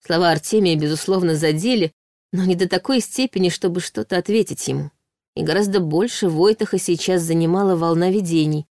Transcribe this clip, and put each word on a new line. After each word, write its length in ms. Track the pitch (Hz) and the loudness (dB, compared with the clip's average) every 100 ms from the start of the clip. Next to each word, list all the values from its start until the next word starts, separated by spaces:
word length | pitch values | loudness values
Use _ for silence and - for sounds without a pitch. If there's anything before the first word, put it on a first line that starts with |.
| - | 0
Слова 260 | 170 175 | 2 2
Артемия, 440 | 160 - 214 185 160 | 2 0 2 2 2
безусловно, 600 | 151 156 - 190 175 156 | 0 -2 -2 0 2 2
задели, 560 | 160 156 220 240 160 _ _ _ _ | 0 0 0 0 0 _ _ _ _
но 120 | 180 185 | -2 0
не 100 | 175 | 0
до 120 | 185 | 0
такой 320 | 180 - 262 | -2 0 -2
степени, 500 | - - 262 - 180 | -2 -4 -2 0 0
чтобы 300 | - 185 180 | 0 -4 -4
что-то 380 | - - 110 185 | -6 -8 -4 -4
ответить 500 | 175 208 - - - | 0 0 0 -4 -6
ему. 240 | 135 147 _ _ _ _ - | -6 -8 _ _ _ _ -6
И 80 | |
гораздо 360 | 156 175 202 196 | -2 0 0 0
больше 480 | 160 156 233 - 190 | 0 0 -2 -2 -2
Войтаха 500 | 156 196 214 208 190 | 2 2 2 -2 -2
сейчас 440 | - 170 - 185 | -2 -2 0 0
занимала 540 | 165 165 165 185 196 175 | 0 0 2 2 2 2
волна 340 | 165 165 180 | 2 2 2
видений 580 | 202 180 165 156 151 151 | 0 0 0 2 -2 -6